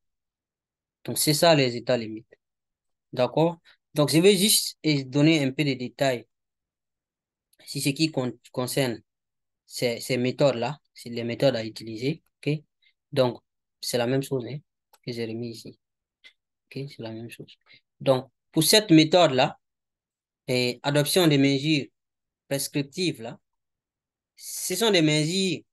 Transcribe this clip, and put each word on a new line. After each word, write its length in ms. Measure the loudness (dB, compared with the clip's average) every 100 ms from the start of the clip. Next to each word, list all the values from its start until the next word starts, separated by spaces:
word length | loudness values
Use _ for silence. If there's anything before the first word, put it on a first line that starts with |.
| _ _ _ _ _ _ _ _ _ _
Donc, 140 | -10 -4
c'est 160 | 0
ça 200 | 4 4
les 220 | 4 2 -2
états 200 | -2 -2
limites. 400 | -2 -12 -16 _ _ _ _ _ _ _ _
D'accord ? 480 | -2 -2 2 0 -2 _ _ _
Donc, 160 | 0 2
je 80 | 6
vais 180 | 6 6
juste, 420 | 4 2 0 -4
eh, 220 | -2 -2
donner 380 | -2 2 4 4
un 80 | 0
peu 120 | -2
de 100 | -2
détails 520 | -2 -6 -4 -2 -2 -8 _ _ _ _ _ _ _ _ _ _ _ _ _
sur 160 | -12 -6
ce 80 | -4
qui 200 | 0 -2
con-, 280 | 0 -4 -8 -12
concerne 480 | -8 -4 -2 -2 -4 -12 _ _ _ _ _
ces, 360 | _ -4 -4 -4
ces 160 | -4 -2
méthodes-là, 640 | -2 2 0 2 -4 -8 _
c'est 180 | -20 -12
les 140 | -8
méthodes 320 | -6 0 0 0
à 80 |
utiliser. 580 | -6 -12 -12 -6 -6 -6 _ _
Ok ? 220 | -6 -6 -8 _ _ _ _
Donc, 280 | 0 0 -2 _ _ _ _
c'est 180 | -6 -2
la 80 | 0
même 160 | -2
chose, 220 | -2 -6 -6
hein, 120 | -12 -16 _ _ _
que 80 | -12
j'ai 140 | -8 -8
remis 240 | -8 -10
ici. 280 | -12 -18 -20 _ _ _ _ -20 _ _ _ _
Ok ? 180 | -14 -14
C'est 140 | -12
la 100 | -12
même 180 | -12 -14
chose. 260 | -16 -20 -20 _ -20 _ _
Donc, 300 | 0 0 -2 _ _
pour 120 | -2
cette 260 | 4 2 6
méthode-là, 680 | 6 6 4 4 4 0 -2 _ _ _ _ _ _ _ _ -4
eh, 300 | -2 -2 -2
adoption 440 | -2 0 2 2 4
des 100 | 4
mesures 480 | 4 2 0 -2 -4 _ _ _ _ _ _
prescriptives, 760 | -6 -4 -6 -6 -4 -4 -4
là, 160 | -10 -16 _ _ _ _ _ _ _ _ _ _
ce 400 | -14 -10 -8 -2
sont 140 | 2
des 120 | 4
mesures, 580 | 4 2 0 0 -2 -4 -10